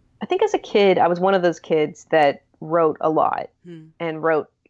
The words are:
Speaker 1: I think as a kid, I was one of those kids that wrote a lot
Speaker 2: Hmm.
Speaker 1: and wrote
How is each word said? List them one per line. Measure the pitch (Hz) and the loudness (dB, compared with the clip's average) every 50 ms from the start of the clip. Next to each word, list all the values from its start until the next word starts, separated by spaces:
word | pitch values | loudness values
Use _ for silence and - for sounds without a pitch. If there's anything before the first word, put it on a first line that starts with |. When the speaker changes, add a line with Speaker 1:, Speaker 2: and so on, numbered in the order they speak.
| _ _ _ _ - | _ _ _ _ -8
Speaker 1:
I | |
think | - 359 381 440 | -6 -2 -2 0
as | 415 - | -2 -2
a | 392 | -4
kid, | - - - 214 202 196 180 175 | -6 -2 0 2 4 4 4 4
I | - 170 | 2 2
was | 175 175 | 0 0
one | 180 190 196 | 0 0 0
of | 185 175 | 2 0
those | 175 160 - | 0 -2 -2
kids | - - 170 156 151 147 - - - _ | -4 -2 0 0 0 -2 -4 -12 -8 _
that | 160 160 147 143 - - _ _ _ _ | 0 2 2 2 0 -2 _ _ _ _
wrote | 160 156 165 170 165 156 143 - | -8 -4 0 0 0 0 0 -2
a | - 160 | -2 -2
lot | 156 151 - - - - - - _ _ _ | 0 0 0 0 -2 -4 -8 -12 _ _ _
Speaker 2:
Hmm. | 175 170 160 156 160 160 _ | -20 -20 -20 -20 -20 _ _
Speaker 1:
and | 170 165 156 156 151 | -10 -8 -8 -4 -2
wrote | 160 160 147 - - _ _ _ | -2 -2 -2 -2 -6 _ _ _